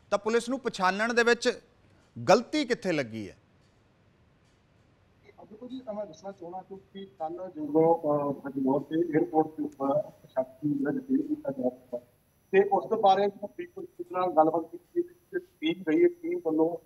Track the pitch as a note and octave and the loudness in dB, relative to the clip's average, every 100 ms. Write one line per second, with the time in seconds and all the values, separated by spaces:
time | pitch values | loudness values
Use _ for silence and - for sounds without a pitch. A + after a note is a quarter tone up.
0 | _ G3+ A3 A#3 A#3 C4 A#3 - F#3 G3 | _ -2 0 0 -2 -6 -6 0 0 2
1 | A3+ A#3 A#3 A#3 B3 G#3 - _ _ _ | 0 2 2 2 0 -4 -12 _ _ _
2 | _ - A#2+ G#3 A#3+ D4+ B3+ A#3+ F#3+ D#3 | _ -8 4 4 4 -4 -2 -4 -2 -2
3 | A#2+ A2 F#2+ D2+ _ _ _ _ _ _ | -4 -8 -12 -14 _ _ _ _ _ _
4 | _ _ _ _ _ _ _ _ _ _ | _ _ _ _ _ _ _ _ _ _
5 | _ _ - - F3+ G#3+ B3 C4 A3 G#3 | _ _ -20 -20 -20 -18 -14 -12 -10 -10
6 | G#3 - G3 G3 E3+ F#3 F#3 F#3+ - G3 | -10 -12 -16 -14 -14 -14 -14 -18 -16 -16
7 | G3 _ D#3+ F3 F#3 D3+ D3 D3+ D#3+ E3 | -16 _ -10 -8 -12 -10 0 4 4 4
8 | D3+ D3 C#3+ C3+ C#3 C3+ C3 C#3+ - D#3+ | 2 0 0 -4 -8 -2 0 0 0 -2
9 | E3+ D3+ F3 D#3 D#4 - - - C#3 C#3+ | 2 2 2 2 0 -4 -8 -4 -2 0
10 | - - - C3 C3 - D3 C#3 C#3 C3 | -2 -12 -8 -6 -6 -4 -2 0 -2 -4
11 | - C3 - D3+ C#3 C3 B2+ - _ A#3+ | 0 -2 0 -4 -4 -2 -4 -4 _ -12
12 | - _ _ _ _ F#3+ G3 F#3+ F#3 A3 | -12 _ _ _ _ 4 4 2 0 2
13 | G3 F#3+ G3+ - G#3 - - G3 F3+ - | 4 6 2 -2 -12 -12 -14 -12 -16 -12
14 | - F#3 F4+ D4+ D#3+ E3 D#3+ E4+ _ F4 | -8 -2 0 4 4 2 -6 -14 _ -4
15 | - _ _ - - _ D#3+ F#3 F3 D#3+ | -4 _ _ -10 -10 _ -4 -4 0 4
16 | F3 - D#3+ F3 E3 - - - | 4 2 -6 -4 -2 0 0 0